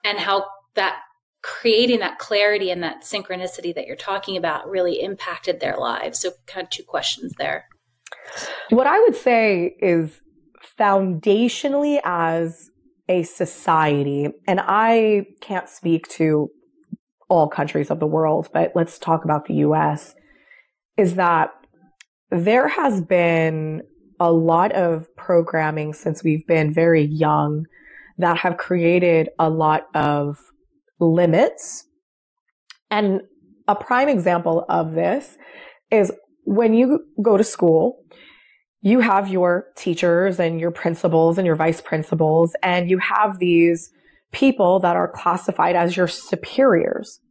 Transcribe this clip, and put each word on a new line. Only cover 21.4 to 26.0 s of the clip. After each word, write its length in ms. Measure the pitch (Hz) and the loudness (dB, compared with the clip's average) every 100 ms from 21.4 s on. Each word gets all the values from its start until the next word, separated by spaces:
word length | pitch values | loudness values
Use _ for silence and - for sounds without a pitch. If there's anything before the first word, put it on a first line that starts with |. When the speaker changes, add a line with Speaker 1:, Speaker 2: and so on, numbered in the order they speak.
| 156 - _ _ _ _ _ _ _ | 0 -6 _ _ _ _ _ _ _
Speaker 2:
there 380 | 180 180 240 302 | -2 2 2 2
has 340 | - 285 202 | 0 0 0
been 800 | 165 180 170 165 160 156 156 156 - _ _ _ | 0 2 4 2 0 -2 -6 -8 -12 _ _ _
a 120 | 170 | 2
lot 400 | 165 165 165 202 | 4 4 2 2
of 340 | - 175 160 165 - | 0 -2 -2 -8 -16
programming 760 | - 175 165 160 156 156 151 | 0 0 2 -2 -2 -4 -8
since 300 | 151 | -6